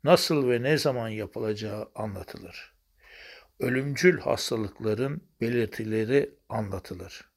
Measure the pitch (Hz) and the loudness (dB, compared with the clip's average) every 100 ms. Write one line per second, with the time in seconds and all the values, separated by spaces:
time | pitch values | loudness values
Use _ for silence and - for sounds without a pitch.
0 | 139 175 - 156 127 120 127 151 147 127 | 6 6 6 2 4 2 2 2 2 0
1 | 113 107 101 110 110 107 107 104 107 - | -4 -4 -6 -4 -4 -2 -4 -6 -8 -6
2 | 107 98 90 - 87 - - _ _ _ | -6 -6 -10 -14 -14 -16 -18 _ _ _
3 | - - - - - _ 123 127 139 139 | -20 -20 -20 -20 -20 _ 0 0 0 4
4 | 180 160 - 113 - 117 101 - 110 107 | 4 4 0 0 0 -2 -2 -2 -2 0
5 | 135 156 - _ 117 120 107 - 110 110 | -2 -4 -10 _ 0 0 0 -2 -2 0
6 | 110 139 - - _ 113 104 95 - 87 | 4 2 2 -6 _ -6 -4 -6 -8 -12
7 | 87 - - | -12 -16 -20